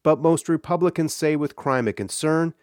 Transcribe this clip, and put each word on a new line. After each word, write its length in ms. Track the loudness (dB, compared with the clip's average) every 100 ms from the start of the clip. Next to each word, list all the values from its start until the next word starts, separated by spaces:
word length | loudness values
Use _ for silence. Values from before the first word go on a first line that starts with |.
But 180 | 0 2
most 260 | 2 2 0
Republicans 680 | -2 -2 0 0 0 -2
say 220 | -2 0 0
with 200 | -2 -4
crime 320 | -2 0 0
a 60 |
concern, 580 | -4 -6 -4 0 0 0 -4